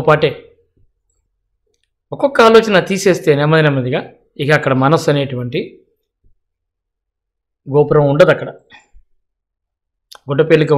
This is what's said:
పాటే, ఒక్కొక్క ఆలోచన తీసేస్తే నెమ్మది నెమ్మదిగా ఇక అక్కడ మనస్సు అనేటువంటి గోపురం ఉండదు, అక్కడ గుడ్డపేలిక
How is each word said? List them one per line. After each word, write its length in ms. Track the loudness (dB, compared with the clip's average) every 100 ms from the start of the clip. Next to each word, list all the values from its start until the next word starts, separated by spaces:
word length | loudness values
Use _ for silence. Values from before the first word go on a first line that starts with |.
| 2
పాటే, 240 | 0 0 -6 -18 _ _ _ _ _ _ _ _ _ _ _ _ _ _ _ -20 -4
ఒక్కొక్క 220 | -2 2 4
ఆలోచన 320 | 4 4 0 -2
తీసేస్తే 420 | -2 0 0 0 0
నెమ్మది 240 | 2 2 2
నెమ్మదిగా 340 | 0 -4 -6 -8 _ _ -8
ఇక 60 | -2 0
అక్కడ 140 | 0 0
మనస్సు 240 | 0 0 0
అనేటువంటి 480 | -2 -4 -8 -8 -8 -10 -16 _ _ _ _ _ _ _ _ _ _ _ _ _ _ _ _ _ _ -4
గోపురం 380 | -2 0 0 2
ఉండదు, 200 | 2 2 2
అక్కడ 140 | -4 -16 _ -20 _ -20 _ _ _ _ _ _ _ _ _ _ _ -18 -6
గుడ్డపేలిక 420 | -2 2 2 2